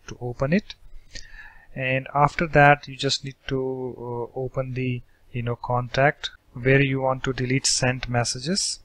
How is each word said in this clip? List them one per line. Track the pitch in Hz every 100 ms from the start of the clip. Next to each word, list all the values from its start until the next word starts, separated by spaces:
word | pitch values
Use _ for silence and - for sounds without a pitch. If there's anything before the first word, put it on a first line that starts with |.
| -
to | 113
open | 123 120 135
it, | 190 - - - - - - - - - - - 131
and | 131 131 131
after | 143 143 - 165
that | 147 143 143 -
you | 131
just | 135 -
need | 135 - -
to, | 135 131 131 127 120 120 120 117 131
uh, |
open | 127 131 127
the, | 123 127 123 - _ _
you | 123
know, | 120 120
contact | - 120 123 - 143 - - - _
where | 127 123 139
you | 139 135
want | 131 131
to | 135
delete | 127 127 131 -
sent | - 127 127 120
messages. | 120 117 127 139 196 - -